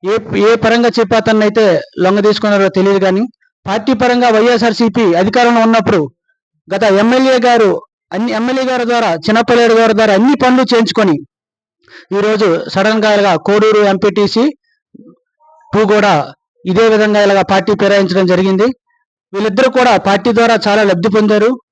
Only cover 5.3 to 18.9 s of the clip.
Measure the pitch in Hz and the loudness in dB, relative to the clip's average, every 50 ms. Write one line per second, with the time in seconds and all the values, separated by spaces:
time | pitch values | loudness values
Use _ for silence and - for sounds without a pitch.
5.3 | 214 254 240 240 240 233 226 226 226 226 202 - 226 185 151 131 _ _ _ _ | 0 0 0 2 2 2 2 2 2 0 0 0 -2 -2 -2 -4 _ _ _ _
6.3 | _ _ _ _ _ _ _ - 190 196 202 214 196 196 208 226 240 254 262 262 | _ _ _ _ _ _ _ -10 -6 -2 0 0 2 2 2 2 0 0 2 2
7.3 | 262 254 233 247 240 233 220 196 180 - - _ _ _ _ _ - 185 226 240 | 0 2 2 2 2 2 2 0 0 -2 -8 _ _ _ _ _ -8 -6 -6 -4
8.3 | 220 220 226 247 254 269 262 254 254 247 240 233 240 233 233 208 165 165 160 - | -4 -4 -4 -4 -4 -4 -4 -4 -4 -4 -2 -2 -2 -2 0 -2 -4 -4 -2 -2
9.3 | 214 226 233 - 247 240 233 233 226 226 226 226 226 208 220 214 202 190 220 262 | 0 0 0 0 0 2 2 2 4 2 2 2 2 2 2 2 2 2 2 2
10.3 | 294 - 269 254 254 254 262 - 247 233 226 - - - 214 190 160 143 - _ | 0 2 2 2 2 2 0 0 0 0 0 0 0 0 0 0 0 -2 -4 _
11.3 | _ _ _ _ _ _ _ _ _ _ _ _ - - - _ 185 202 202 214 | _ _ _ _ _ _ _ _ _ _ _ _ -20 -20 -16 _ -6 -4 -2 -2
12.3 | 220 202 220 196 165 165 - - - 185 196 214 220 220 208 214 208 208 202 202 | 0 0 0 0 0 -2 -4 -6 -4 -2 -2 0 0 0 0 0 2 2 2 2
13.3 | 180 160 - - 202 208 214 220 214 214 208 202 196 190 185 208 185 208 208 202 | 0 0 0 0 0 2 2 2 2 2 2 2 0 0 0 -2 0 0 -2 -2
14.3 | - 226 240 302 285 _ _ _ _ _ _ _ _ - - - - _ _ _ | 0 0 0 0 -2 _ _ _ _ _ _ _ _ -20 -20 -20 -20 _ _ _
15.3 | _ _ _ _ _ _ _ _ - 202 220 196 214 208 202 202 185 147 139 - | _ _ _ _ _ _ _ _ -2 0 0 2 2 2 2 2 0 0 -2 -4
16.3 | 170 _ _ _ _ _ _ 185 185 185 226 226 220 214 214 214 208 208 208 202 | -10 _ _ _ _ _ _ -4 -2 0 2 2 2 2 0 0 0 0 0 2
17.3 | 202 196 180 - 196 190 190 202 208 196 202 196 202 202 196 175 180 185 190 180 | 2 0 0 0 0 -2 0 -2 -2 0 0 0 2 2 0 0 0 -2 0 0
18.3 | 180 175 190 196 190 185 208 247 262 _ _ _ | 0 0 0 0 0 0 0 -2 -2 _ _ _